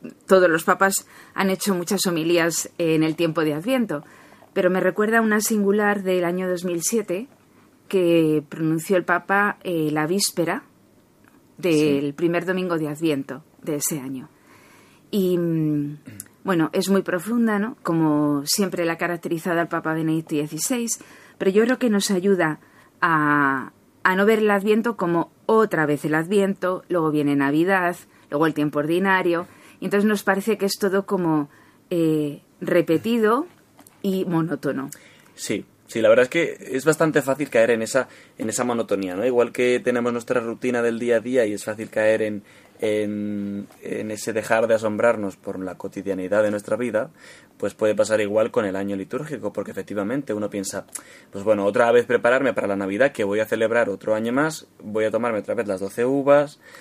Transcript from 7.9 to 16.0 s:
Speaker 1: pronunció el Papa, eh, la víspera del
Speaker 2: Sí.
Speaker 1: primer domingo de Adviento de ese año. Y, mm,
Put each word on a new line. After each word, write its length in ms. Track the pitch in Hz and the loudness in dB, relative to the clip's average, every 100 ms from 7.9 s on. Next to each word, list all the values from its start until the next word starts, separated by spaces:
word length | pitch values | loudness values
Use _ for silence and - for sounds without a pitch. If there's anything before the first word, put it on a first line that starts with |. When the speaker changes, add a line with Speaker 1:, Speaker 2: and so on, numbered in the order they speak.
| 196 175 170 160 151 147 | 0 4 4 4 2 -2
Speaker 1:
pronunció 480 | - 160 160 160 185 | -4 -2 0 0 0
el 60 | |
Papa, 540 | 165 175 - 196 202 - | 2 -2 0 0 0 -2
eh, 260 | - 170 151 | -4 -2 -2
la 140 | 151 151 | -2 -2
víspera 580 | 196 - - 160 220 - _ _ _ _ _ _ _ _ - | -2 -2 -2 -2 -4 -8 _ _ _ _ _ _ _ _ -6
del 500 | 175 156 151 139 143 | 0 2 4 2 -2
Speaker 2:
Sí. 60 | |
Speaker 1:
primer 320 | 143 170 170 175 | -2 0 0 -2
domingo 320 | 185 185 165 | -2 -2 -2
de 100 | 151 | -4
Adviento 560 | 151 160 139 135 131 - _ | -2 -2 -2 -4 -12 -16 _
de 140 | 160 147 | -8 -4
ese 220 | - 156 | -4 -6
año. 300 | 131 135 - _ _ - - - - _ _ | -8 -12 -14 _ _ -20 -20 -20 -20 _ _
Y, 260 | 214 185 175 | -2 0 0
mm, 600 | 170 160 156 147 147 147 | 0 0 0 -2 -4 -8